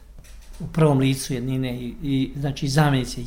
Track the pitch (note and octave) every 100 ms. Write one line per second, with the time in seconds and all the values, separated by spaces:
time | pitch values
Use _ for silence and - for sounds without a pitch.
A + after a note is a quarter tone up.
0 | - - - - - - F3 - D#3+ C3+
1 | C3+ C3+ - B2+ B2+ C3 C3 B2 B2 -
2 | C#3 C3+ C3 C#3+ C#3+ - D3 C3+ D3 C3+
3 | B2 -